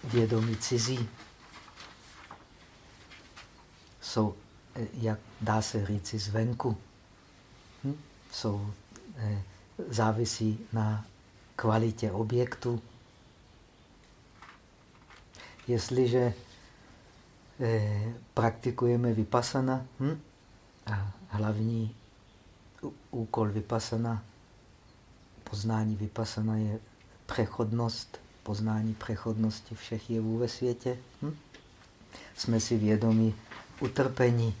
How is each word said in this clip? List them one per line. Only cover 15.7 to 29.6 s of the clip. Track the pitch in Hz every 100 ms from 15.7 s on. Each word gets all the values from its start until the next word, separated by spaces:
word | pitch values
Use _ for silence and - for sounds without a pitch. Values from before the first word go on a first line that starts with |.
| 120 - 127 127 127 123 - - - - - - - - - - - - -
eh, | 120 113 104 104 110 117 -
praktikujeme | - 113 110 127 123 120 120 120
vipassana, | 110 104 123 120 139 131 131 127 -
hm? | 135 156 - - - - - - -
A | 101 98 - -
hlavní | 104 107 107 110 113 110 113 - - - - - - - -
ú-, | 147 - -
úkol | 123 113 - 107
vipassana, | 104 110 117 - 113 117 113 - - - - - - - - - - - -
poznání | - 104 107 110 110 104
vipassana | 104 - 110 - 110 110
je | 107 110 - - - - -
přechodnost, | - 107 - 110 117 117 - - - - -
poznání | - 104 110 107 110
přechodnosti | 107 - 107 117 110 110 107